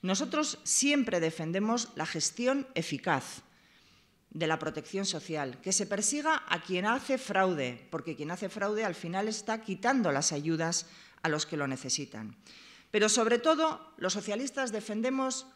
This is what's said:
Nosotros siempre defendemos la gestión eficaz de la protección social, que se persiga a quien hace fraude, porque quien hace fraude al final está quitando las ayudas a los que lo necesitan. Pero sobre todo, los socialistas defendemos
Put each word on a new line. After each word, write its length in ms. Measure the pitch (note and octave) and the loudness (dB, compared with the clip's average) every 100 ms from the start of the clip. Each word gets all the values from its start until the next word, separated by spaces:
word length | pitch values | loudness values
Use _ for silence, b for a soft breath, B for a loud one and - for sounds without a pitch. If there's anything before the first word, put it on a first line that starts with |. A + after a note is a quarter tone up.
Nosotros 560 | F#3 F#3+ C4 D4+ D4+ - | 0 0 0 0 0 -2
siempre 560 | - - C4+ C#4+ A3+ F#3 | 0 4 6 4 4 2
defendemos 680 | D#3+ D#3+ D#3+ F3+ G#3+ A#3+ A#3 | 2 0 -2 0 2 0 -2
la 140 | - D#3+ | -4 -4
gestión 600 | E3 - - A#3+ C#4 C4+ | -2 -2 0 0 0 -2
eficaz 680 | - E3+ C#3 - C#3+ - - - b b b b b b b _ | -4 -2 -4 0 0 0 -14 -18 b b b b b b b _
de 160 | D#3 D#3+ | -4 0
la 120 | D#3 | 0
protección 460 | D#3 D3+ D3 G3 G3 | 0 -6 -6 -4 -2
social, 560 | E3 - D#3 C3+ B2 | -4 -4 -4 -4 -6
que 100 | - | -2
se 140 | F#3 G3 | 0 0
persiga 580 | G3+ G#3 D4 D4+ D#4 - | 0 0 0 2 0 0
a 120 | E3+ | -4
quien 240 | - F3+ G3+ | 0 0 2
hace 320 | B3 B3 C4 | 0 0 -2
fraude, 720 | - G3 F#3+ E3 B2+ A#2+ - | 2 2 4 2 -2 -4 -8
porque 280 | D#3+ D#3 C#3+ | -8 -6 -6
quien 140 | D3 | -6
hace 180 | F3 G3 | -4 -6
fraude 340 | G#3 G3+ G#3+ | -4 -2 0
al 100 | G#3+ | -2
final 360 | E3+ E3+ F#3 G#3+ | -4 -4 -2 -2
está 320 | G#3+ - A3 | -4 -4 -6
quitando 500 | A3 F#3 A#3 C4+ F#3+ | -4 -2 2 4 4
las 220 | C#3 D3 | 4 2
ayudas 540 | D3 D3+ D#3+ E3 F3 - B B B | 0 0 0 2 -2 -4 B B B
a 80 | E3 | -2
los 160 | D3+ - | 0 -2
que 100 | D3 | -2
lo 120 | C#3 | -2
necesitan. 680 | C3 C3 - C3+ A2 A2 G#2+ B B B B B | -2 -2 -4 -4 -8 -12 -14 B B B B B
Pero 160 | G#3+ G#3+ | 2 4
sobre 320 | A#3+ A3+ A#3+ | 4 4 4
todo, 540 | D4 D#4 D#4+ - - - | 4 4 2 0 -12 -6
los 160 | F#3 | -2
socialistas 640 | G3 G3+ G#3 C4+ - C4 | -2 -4 -4 -4 -4 -4
defendemos 760 | G#3+ G#3+ G#3+ B3 C4 C4 B3+ - | -4 -4 -2 0 0 0 -2 -8